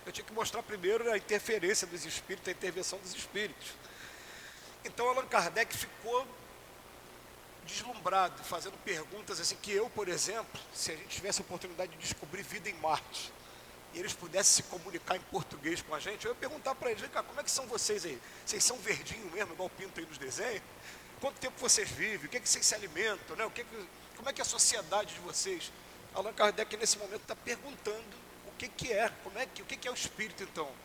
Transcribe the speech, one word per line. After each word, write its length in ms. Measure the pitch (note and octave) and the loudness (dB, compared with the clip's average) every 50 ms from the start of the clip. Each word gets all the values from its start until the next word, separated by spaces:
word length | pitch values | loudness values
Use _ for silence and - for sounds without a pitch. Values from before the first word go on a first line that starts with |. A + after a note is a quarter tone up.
| - | -10
Eu 60 | F#3 | -8
tinha 140 | E3+ - - | -8 -8 -8
que 80 | - | -4
mostrar 320 | A3 A3 G#3+ - - A3+ - | 0 2 2 2 2 -2 -4
primeiro 460 | - G#3 G3 E3+ F#3 G#3+ A3+ A#3 A#3 | -4 -6 2 4 6 6 6 6 4
a 60 | A3 | 4
interferência 680 | G3 - - G#3+ G3+ - - A3+ G#3 E3+ F3+ G#3+ - A3 | 2 4 4 2 2 4 2 2 4 6 6 6 6 4
dos 180 | F#3+ E3+ E3+ D3 | 2 -4 -6 -4
Espíritos, 440 | D#3+ D3 - - - F#3 G3 - F#3+ | -4 -4 -4 -4 -4 -8 -4 -2 -4
a 20 | |
intervenção 480 | F3 - - F#3 E3+ F#3 F3 - F#3 G3 | -4 -2 -2 -2 -2 0 -2 -2 -2 -4
dos 160 | - F3+ F3 | -6 -8 -6
Espíritos. 540 | - - - - G3 G#3+ F#3 C#3 - - - - - - - - - - - - - - - - - - - - - - - - - - | -6 -8 -4 -2 0 0 0 -4 -8 -10 -12 -12 -12 -14 -14 -14 -12 -12 -12 -12 -12 -12 -12 -12 -12 -12 -12 -14 -14 -14 -14 -14 -10 -10
Então 240 | G#3+ - - A#3 B3 | -8 0 4 4 6
Allan 180 | B3+ C4 B3 | 6 4 2
Kardec 480 | - - G#3+ E3+ E3+ D#3 G#3+ A3+ - - | 6 6 6 6 6 4 4 2 4 2
ficou 520 | - - - - - - A3+ A#3+ B3 C4+ A#3+ - - - - - - - - - - - - - - - - - - - - - - - - - - - | -4 -4 -6 -8 -8 -2 2 2 2 2 2 -8 -14 -14 -16 -16 -16 -16 -16 -16 -16 -16 -16 -16 -16 -16 -16 -16 -16 -16 -16 -16 -16 -16 -16 -16 -14 -10
deslumbrado, 760 | - - - - B3 B3 G#3+ E3+ F3+ F#3 F#3+ F#3 E3+ - - | -6 -6 -6 -4 -6 -8 -2 0 4 6 6 6 6 2 -4
fazendo 340 | - - F#3 E3 - F#3+ - - - | -6 -4 -4 -4 -4 -6 -10 -6 -4
perguntas 560 | A3+ F3+ D#3 D#3 - F#3+ G#3 G3 - G3 E3 | -2 -2 -2 -2 -6 -8 -10 -6 -6 -4 0
assim, 160 | E3 - - | 0 0 0
que 160 | - - G3+ | 0 -2 2
eu, 160 | G3+ G3 A3+ A#3+ | 2 2 2 2
por 200 | - G#3+ G#3 F3+ | 0 -2 0 0
exemplo, 520 | - D3+ - F3 G#3 A3+ G3+ - - - - - - | 2 2 2 2 2 -2 -4 -4 -8 -12 -12 -10 -4
se 180 | - - - | -2 -2 -2
a 40 | D#3+ | -2
gente 120 | D3+ C#3+ B2+ | -4 -6 -6
tivesse 320 | - - F3 G3+ F#3+ - | -6 -4 0 0 0 0
a 40 | F#3 | 0
oportunidade 480 | - F#3 E3 - F#3 F3 E3 F#3 F3+ | -4 -6 -6 -6 -8 -4 -4 -4 -4
de 60 | D#3+ - | -4 -6
descobrir 440 | - - - - - D3 D#3+ G3 | -4 -4 -4 -4 -6 -8 -6 -6
vida 260 | G3 - F#3 G#3 E3+ G#3 | -6 -6 -8 -4 -4 -6
em 60 | F#3 | -4
Marte, 580 | D#3+ - D#3 D3+ - - - - - - - - - - - - - - - - - - - - | 0 4 4 4 4 2 -4 -8 -8 -8 -8 -10 -14 -16 -16 -16 -16 -16 -16 -16 -16 -16 -10 -8
e 40 | E3 | -6
eles 120 | F3+ G#3+ | -4 -4
pudessem 520 | - - F3 E3 D#3 F#3+ G3+ - - - - | -4 -6 -6 0 4 8 10 10 10 10 6
se 40 | - | 2
comunicar 480 | - F#3 E3 F#3+ F#3 E3 - - - | -6 -6 -6 -6 -6 -6 2 2 2
em 40 | F#3 | 2
português 600 | - - - F#3+ D3+ - - D3 C#3 D#3 F3 E3+ | 2 -2 -2 -2 -2 -2 -8 -4 0 0 0 0
com 140 | - - D#3 | -2 -4 -4
a 60 | D3 | -2
gente, 260 | C3+ F3 G#3 - - | -2 -4 -4 -2 -2
eu 60 | A3 | -2
ia 20 | B3+ | -2
perguntar 400 | - - C4 D4+ C#4+ - C4+ C#4 | -2 -2 -4 -4 -2 -2 -2 -2
pra 160 | - D#4+ B3 | 0 0 0
eles, 100 | A3 G3 | 0 0
"Vem 80 | A#3 C4+ | -2 -2
cá, 140 | - - | 0 -2
como 180 | - - - C4+ | -2 0 -4 -2
é 40 | C#4+ | 0
que 60 | - | 2
são 140 | - - C4 A3+ | 2 2 0 0
vocês 360 | A#3+ G3+ - - G#3+ G3+ D#3+ | 0 2 4 4 2 2 0
aí? 160 | F3 C3+ A#2 - - - - - | -2 -4 -6 -8 -12 -14 -8 -4
Vocês 180 | - - G3 - | -2 4 6 6
são 120 | - B3+ B3 | 6 6 4
verdinho 520 | F#3 A3 F#3+ - - - - A3+ A3 F3 | 2 2 2 2 2 -4 -6 -6 -6 -6
mesmo, 240 | D#3 G3+ G#3 E3+ E3 | -2 -2 -2 -2 -2
igual 140 | - F#3 E3+ | -4 -4 -4
o 20 | |
Pinto 300 | - - G3 F#3+ - - | -4 -8 -10 -6 -6 -6
aí 40 | E3 | -6
nos 140 | - D#3 - | -6 -8 -8
desenhos? 420 | D3 C3 B2 D3 G3+ B3 A3 F3 - - - - - - - - - - - - | -6 -4 -2 -2 -2 -2 -2 -4 -6 -10 -14 -14 -12 -12 -12 -12 -14 -14 -8 -2
Quanto 180 | - C#4 - - | -2 -2 -2 -2
tempo 200 | - C4 - - | -6 -6 -4 0
vocês 300 | C4 A3+ - - G3 - | 6 6 6 6 6 2
vivem? 380 | B2 C#3 F3 G#3+ G#3+ E3+ C#3+ | 0 0 2 2 2 -2 -4
O 20 | D3+ | -2
que 80 | - | -4
é 40 | A#3+ | 0
que 80 | - - | 4 4
vocês 180 | - A#3+ - | 4 6 6
se 80 | - A#3 | 6 6
alimentam, 640 | G#3+ G#3 F3 D3+ E3 A3 A3 G3+ E3+ - - D#3+ | 4 -2 -4 0 2 2 4 2 0 -4 -6 -2
né? 100 | F3+ A3 | 0 0
O 40 | G3+ | 0
que 100 | - - | -2 -6
é 40 | A#3 | -8
que, 240 | - A3+ A3 F#3 - - - - - - | -6 -8 -10 -10 -10 -12 -16 -16 -14 -14
como 120 | - A3+ C#4 | -4 -4 -4
é 40 | |
que 80 | - - | -2 0
é 20 | |
a 20 | - | 0
sociedade 680 | - - A3 - - A3+ A3 F3 D#3 F3+ G#3 G#3 - - | 0 6 8 8 8 8 4 2 4 4 4 4 2 -4
de 60 | - | -8
vocês?" 500 | F3+ F3 - - - G3 F#3 E3 - - - - - - - - - - | -8 -2 -2 0 0 0 0 -2 -4 -6 -8 -12 -16 -16 -16 -16 -16 -6
Allan 200 | - F#3+ F#3+ G#3+ | -4 -2 -2 -2
Kardec, 440 | A3 - G#3+ G#3 G3+ - A3 - - | 6 8 8 8 8 4 0 -2 0
nesse 220 | G#3 A3 G3 - G3+ | 2 4 4 4 4
momento, 240 | G#3 F#3+ G3+ G#3+ | 2 -6 -6 -8
tá 120 | - - - | -6 -6 -8
perguntando 840 | - - A#3+ A#3+ A#3 - C#4+ C4 - - G#3+ G#3 A3 A3+ G#3+ F#3+ - - - - - - | -6 -2 -4 -4 -4 -4 -10 -12 -4 -2 -2 -2 -2 -6 -10 -14 -14 -14 -16 -16 -14 -14
o 60 | G#3 - - | -14 -8 -8
que 100 | B3 A#3+ | -8 -6
que 240 | - - - C4 | -4 -4 0 2
é, 160 | G#3+ G3 A3+ G3+ - - - | 4 4 4 4 2 -2 -10
como 140 | F#3 - A3 | -8 -4 -4
é 80 | C4 | -4
que, 160 | C4 - - | -4 -4 -10
o 20 | G3 | -8
que 120 | - C4+ | -8 -8
que 120 | C4 - B3+ | -4 -4 -4
é 20 | |
o 40 | B3 | -2
espírito, 480 | - - - - - G#3+ G#3+ - - | -2 -2 -4 -2 -4 -4 -4 -4 -8
então. 280 | G3 E3+ - F3 D#3 C#3 B2 - | -8 -6 -4 -4 -4 -4 -6 -12